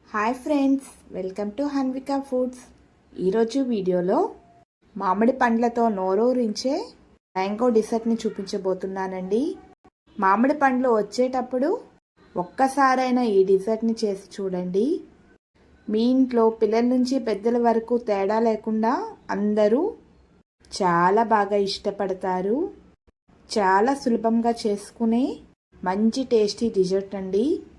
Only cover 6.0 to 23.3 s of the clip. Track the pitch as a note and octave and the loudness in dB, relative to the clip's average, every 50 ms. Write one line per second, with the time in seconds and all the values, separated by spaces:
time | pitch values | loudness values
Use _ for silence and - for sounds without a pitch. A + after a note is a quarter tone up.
6 | F#3 F#3+ F#3+ G3+ A3+ B3 B3+ B3+ A#3+ A3 G#3 - - B3+ C#4+ F4+ A#4 B4 - _ | 0 0 0 2 2 2 2 0 -2 -2 -4 -4 -4 -4 -4 -4 -6 -10 -16 _
7 | _ _ _ _ _ _ _ F#3 F#3+ G3 G#3 G#3+ B3 B3+ A3+ A3 G#3+ - A#3 A3+ | _ _ _ _ _ _ _ -4 -4 -4 -2 0 0 4 4 2 2 2 -2 -2
8 | A3+ A3+ A3+ A3+ - A3 G3+ - G3 F#3+ - G3+ F#3 F#3+ F#3 F#3 - F#3+ F#3+ G3 | 0 -2 -2 -2 -2 -6 -6 -6 -10 -6 -8 -4 -2 -2 -2 -2 -4 -8 -6 -6
9 | F#3+ F#3 F#3 F#3 F#3 F#3 G3+ A#3 C#4+ F4 F#4+ - - - - _ _ - _ _ | -6 -6 -6 -8 -4 -2 -2 -2 -2 -2 -6 -10 -16 -20 -20 _ _ -20 _ _
10 | _ _ _ - G3 F#3+ G3 G#3 A#3+ C4+ D4 D4 C#4 C4+ B3+ B3+ C4 B3+ A#3 G#3+ | _ _ _ -2 2 2 4 4 4 2 2 2 2 2 2 2 2 2 2 2
11 | G#3 G#3 - - B3 B3+ B3+ B3+ A#3+ A#3+ - B3+ C4 D#4 G#4 B4+ - - _ _ | 0 -2 0 -2 0 0 0 -4 -4 -4 -2 -2 0 0 -2 -4 -6 -18 _ _
12 | _ _ _ _ _ _ _ - F#3 - - - C4 C4 C4 C#4+ C#4 C4 B3+ B3+ | _ _ _ _ _ _ _ -8 -8 -6 -2 0 0 0 2 2 2 4 4 2
13 | C4 B3+ B3 B3 B3 A3+ G3+ F#3+ F#3+ F#3+ F#3+ F#3+ F#3+ A3+ A3 A3 A3+ A3+ A3+ A3+ | 0 0 2 2 2 4 4 4 6 6 4 2 2 0 -2 0 0 -2 -2 0
14 | A3+ G#3 G3 F#3+ - - - - G3 F#3+ F#3 F3+ F3+ F3+ F3+ G3 A3 C#4+ F4 - | -2 -4 -4 -6 -10 -16 -12 -8 -6 -4 -4 -4 -4 -2 0 0 0 0 0 -4
15 | - - - _ _ _ _ _ _ _ _ _ _ _ _ _ _ - G#3+ G#3+ | -6 -14 -20 _ _ _ _ _ _ _ _ _ _ _ _ _ _ -4 -2 0
16 | A3+ B3 B3+ C4 C4 B3+ B3 A#3 A3+ A3+ A3+ A3+ A3+ G#3 G#3+ A3+ A#3+ B3 B3+ B3+ | 2 2 4 4 2 2 4 2 2 2 2 2 0 2 2 2 2 2 2 2
17 | B3+ B3+ C4+ C4+ A3+ A#3 G#3 G3 G3 A#3 A#3+ A#3+ A#3+ A#3 A3+ A3+ A3+ - A#3+ A#3 | 0 0 0 -2 -2 -2 -4 -2 -2 0 0 2 2 2 2 0 0 0 -2 -2
18 | A#3+ - G#3 G3 G3 G3 G#3+ A3+ A#3 A#3 A3 G#3+ - A3+ A3 A3 A3 A3+ C4 E4+ | 0 -2 -2 0 0 0 0 2 2 0 0 -2 -4 -4 -2 0 0 0 0 -2
19 | G#4+ A4+ G#4 - _ - G3 G3 G3+ G#3 G#3 G#3 G#3+ G#3 A3 C4 F4 A4 A#4 - | -4 -8 -12 -16 _ -6 -4 -2 0 0 2 2 4 4 4 2 0 -2 -6 -8
20 | - _ _ _ _ _ _ _ _ _ _ _ _ _ - - G3+ F3+ F3 E3+ | -20 _ _ _ _ _ _ _ _ _ _ _ _ _ -6 -2 0 2 4 4
21 | F3 F3+ G3 A3 A#3 G#3+ A3+ G#3+ G3+ G3 G#3 G3+ G3+ G3 - - - G#3 G3 - | 4 4 4 4 2 2 2 0 2 2 0 0 0 -2 -4 -6 -6 -8 -4 -4
22 | G3+ F#3+ F#3+ F#3 - F#3+ F#3 F#3 F#3 G3 A3 C#4+ F4+ G4+ - - _ - _ _ | -4 -4 -4 -4 -4 -4 -2 -2 0 -2 -2 -2 -2 -6 -8 -14 _ -20 _ _
23 | _ _ _ _ _ _ | _ _ _ _ _ _